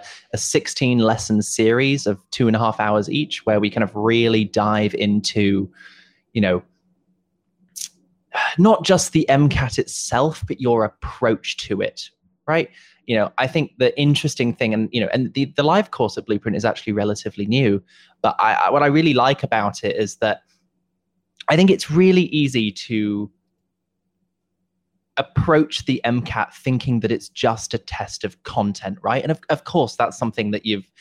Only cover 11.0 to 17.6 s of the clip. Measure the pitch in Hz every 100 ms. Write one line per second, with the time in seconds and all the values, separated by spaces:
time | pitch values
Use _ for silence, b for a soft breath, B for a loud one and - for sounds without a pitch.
11 | - - 117 110 - - - 98 107 -
12 | - _ _ _ - 160 151 b b b
13 | - 113 101 - 127 165 147 - 127 -
14 | 147 143 151 - 120 117 113 107 110 123
15 | 101 123 123 - 139 - 147 185 208 -
16 | 110 - - 104 - 101 110 107 - 101
17 | 104 107 - - 101 123